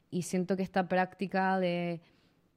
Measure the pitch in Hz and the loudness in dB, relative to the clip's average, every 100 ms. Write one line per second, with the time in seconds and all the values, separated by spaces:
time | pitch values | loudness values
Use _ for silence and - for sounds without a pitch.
0 | - 185 165 185 175 190 185 196 180 185 | -8 -6 -2 -2 0 0 0 0 0 2
1 | 185 - 180 190 190 190 180 175 175 170 | 0 -2 -2 0 2 2 2 0 -2 -6
2 | - _ _ _ _ | -10 _ _ _ _